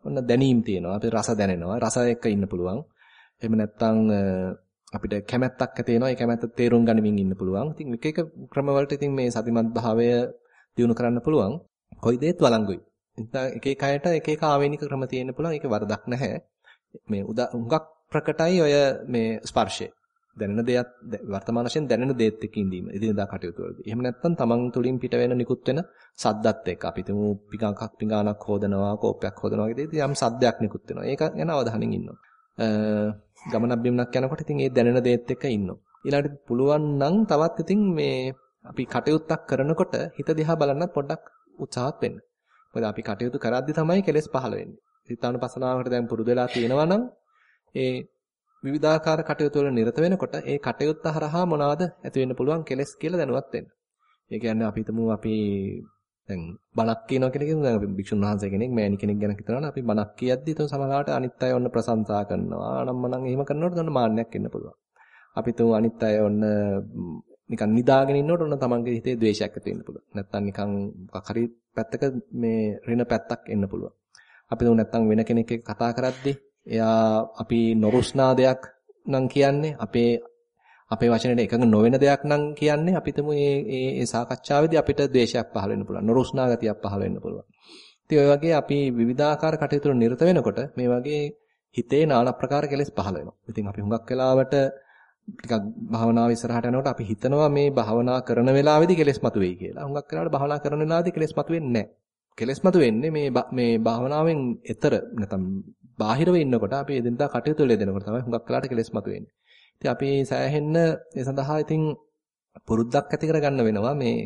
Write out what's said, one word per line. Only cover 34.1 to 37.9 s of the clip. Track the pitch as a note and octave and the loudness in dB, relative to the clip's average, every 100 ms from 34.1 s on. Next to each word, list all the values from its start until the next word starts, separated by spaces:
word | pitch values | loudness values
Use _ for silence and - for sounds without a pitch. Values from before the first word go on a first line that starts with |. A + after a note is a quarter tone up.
යනකොට | C3 C3 - | -2 -2 -4
ඉතින් | - C#3+ | -4 -2
ඒ | C3+ | 0
දැනෙන | B2+ A#2 B2 | 2 4 4
දේත් | B2 A#2+ A#2+ | 2 0 0
එක්ක | B2+ C#3+ | -4 -2
ඉන්නවා. | G#2+ F#2 F#2+ _ _ | -2 -4 -8 _ _
ඊළඟට | C3+ C#3+ C#3+ C#3+ | -2 -2 -2 -6
පුළුවන් | - A#2+ C#3 D3+ D3+ C#3 | -4 0 2 2 0 0
නම් | C#3 G3+ | 2 2
තවත් | G#3+ D3+ E3 - | 2 2 2 -2
ඉතින් | E3 G#3 | 0 2
මේ | G3+ | 2